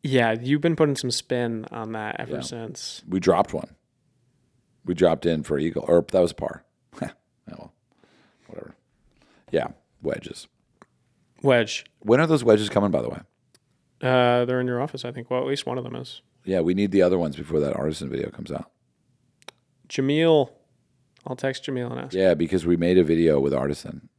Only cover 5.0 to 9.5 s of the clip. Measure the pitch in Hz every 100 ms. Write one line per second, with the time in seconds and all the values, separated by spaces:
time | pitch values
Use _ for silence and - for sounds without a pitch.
5 | 87 82 85 80 73 76 80 - - 85
6 | - 95 87 - - - _ _ _ -
7 | - - _ _ - - - _ _ _
8 | _ _ _ _ _ - - - _ _
9 | _ _ _ _ _